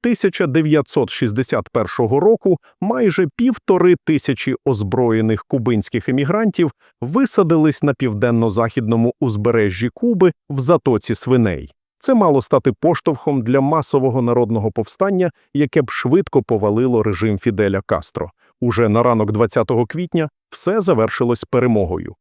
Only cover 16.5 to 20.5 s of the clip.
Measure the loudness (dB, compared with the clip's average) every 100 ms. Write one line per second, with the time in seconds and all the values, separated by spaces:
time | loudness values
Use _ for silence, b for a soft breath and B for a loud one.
16.5 | 0 0 0 2 0 0 -2 -2 0 -2
17.5 | 0 0 0 -2 -4 -4 -10 -10 _ _
18.5 | _ -4 0 2 2 2 2 0 0 0
19.5 | 0 0 0 -2 -4 -4 -2 -4 _ _